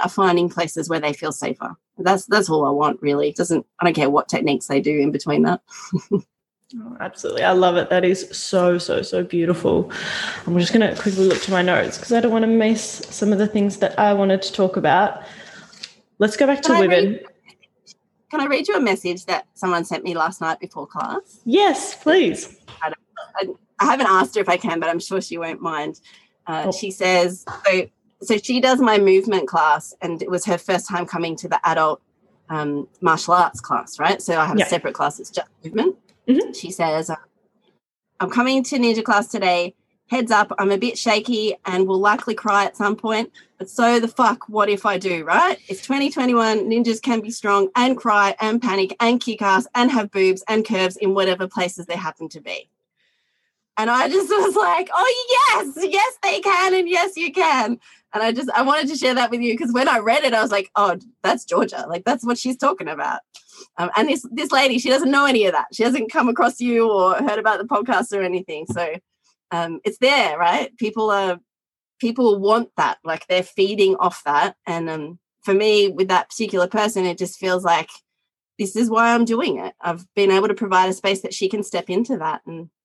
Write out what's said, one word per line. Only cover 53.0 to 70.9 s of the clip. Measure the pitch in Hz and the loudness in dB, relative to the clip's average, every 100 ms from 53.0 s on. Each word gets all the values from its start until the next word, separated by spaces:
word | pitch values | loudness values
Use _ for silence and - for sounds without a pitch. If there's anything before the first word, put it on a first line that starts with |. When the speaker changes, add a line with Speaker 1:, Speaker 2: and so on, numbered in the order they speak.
| _ _ _ _ _ _ _ - | _ _ _ _ _ _ _ -4
Speaker 1:
And | 226 | 0
I | 247 262 | 0 2
just | 370 - | 0 2
<laughs> | |
was | 403 392 | 2 2
like, | 403 370 349 381 | 2 2 0 0
"Oh, | 330 453 494 494 | 0 0 0 0
yes, | 508 554 - 381 294 381 | 2 4 2 -2 -4 -2
yes, | 392 480 - | 0 0 0
they | 392 392 | -4 -2
can, | 403 370 381 | 0 2 2
and | 370 339 | 2 2
yes, | 359 381 320 | 0 0 -2
you | 339 | -4
can." | 370 320 277 220 240 _ _ _ | 0 2 2 0 -4 _ _ _
And | 208 | -2
I | 226 | -2
just, | 233 262 | -2 -2
I | 254 | 0
wanted | 262 302 285 | 2 2 0
to | 302 | -2
share | 254 | 0
that | 254 240 | 0 0
with | 240 | 0
you | 240 240 | -2 -2
'cause | 240 | 0
when | 240 285 | 0 2
I | 247 | 2
read | 214 277 | 2 2
it, | 285 | 2
I | 226 | 2
was | 220 | 2
like, | 208 196 208 | 0 -2 0
"Oh, | 202 220 - _ | 0 0 -8 _
that's | - - | -2 -2
Georgia. | - - - - - | 0 -2 -2 -4 -8
Like, | 175 | -6
that's | 185 - | -2 -2
what | 233 240 | -2 -4
she's | 254 254 | -4 -2
talking | 269 381 - | -2 -2 -6
about." | 311 - - - - _ - - - | -6 -6 -6 -10 -20 _ -20 -14 -6
Um, | 175 | -2
and | - 302 | 0 0
this, | 254 - | 0 -6
this | 233 285 | -8 0
lady, | 269 277 247 | 2 2 2
she | - | 2
doesn't | 269 254 | 2 2
know | 277 285 | 2 4
any | 247 | 4
of | 196 | 2
that. | 156 - | 0 -2
She | - | -2
hasn't | 233 269 220 | 0 0 -2
come | 320 254 | 0 0
across | 240 240 - | 2 0 0
you | 247 233 226 | 0 2 2
or | 196 185 - | 4 2 2
heard | 190 214 | 0 0
about | 214 208 | 0 0
the | 214 | -2
podcast | 202 247 - 247 202 | -2 0 -2 -2 -4
or | |
anything. | 185 180 185 151 160 | -2 -4 -6 -10 -8
So, | 170 170 170 _ _ _ _ - | -6 -6 -8 _ _ _ _ -8
um, | 170 170 165 | -6 -4 -6
it's | 214 - | -6 0
there, | 254 285 196 151 | 2 2 0 0
right? | 170 277 262 - | 0 0 -2 -6
People | 214 | -6